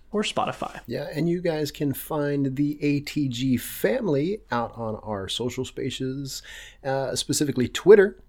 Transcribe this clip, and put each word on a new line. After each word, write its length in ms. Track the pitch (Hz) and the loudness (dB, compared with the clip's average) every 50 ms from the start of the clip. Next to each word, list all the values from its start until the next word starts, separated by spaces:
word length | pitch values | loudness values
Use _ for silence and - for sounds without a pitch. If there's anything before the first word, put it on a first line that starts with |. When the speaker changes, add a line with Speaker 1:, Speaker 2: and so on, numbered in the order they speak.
| - - | -16 -6
Speaker 1:
or 100 | - 208 | -2 -2
Spotify. 580 | 214 - - - - - - - - - - - - | -2 0 0 0 0 0 -2 -6 -8 -8 -8 -12 -10
Speaker 2:
Yeah, 220 | - 117 135 147 - | -8 -6 -6 -6 -4
and 160 | - 147 160 170 | -2 0 0 0
you 140 | 170 180 | 0 0
guys 300 | 175 170 156 156 151 139 | 0 -2 0 0 -2 -4
can 200 | - - 151 143 | -4 -2 -2 -2
find 640 | 131 - - - 160 151 147 143 143 143 139 135 131 | -2 -4 -6 -4 -2 -2 0 0 0 0 0 0 0
the 220 | 135 147 147 147 - | 0 0 0 0 0
A 200 | 151 147 143 143 | 0 0 0 0
T 300 | 139 - - 151 147 131 | -2 -2 -2 -2 0 0
G 280 | 120 117 131 135 123 113 | -2 0 0 2 2 2
family 840 | - - - - - 196 226 269 240 185 143 139 147 180 208 214 - - | 0 -4 -8 -2 0 0 2 2 0 0 0 2 0 0 -2 -4 -6 -4
out 260 | 123 120 117 110 - 117 | -2 -2 -2 -4 -6 -6
on 200 | 117 110 107 - | -6 -6 -6 -6
our 300 | - 104 107 98 95 92 | -6 -6 -6 -6 -4 -6
social 380 | - - 117 123 - 131 131 | -4 -4 -4 -4 -4 -4 -8
spaces, 760 | - - - 120 131 - - 131 131 131 143 139 135 - - - - - - - - - - - | -6 -6 -6 -6 -4 -4 -4 -6 -6 -4 -6 -8 -8 -10 -12 -14 -14 -18 -18 -18 -20 -18 -10 -4
uh, 300 | 135 135 135 135 - - | -2 -2 -2 -2 -2 -4
specifically 520 | - - - 143 - 156 143 123 127 123 120 | -4 -2 -2 0 0 0 0 0 0 -2 -2
Twitter. 540 | - - - 170 220 208 190 208 - - - | -2 2 10 10 10 10 10 6 2 -6 -18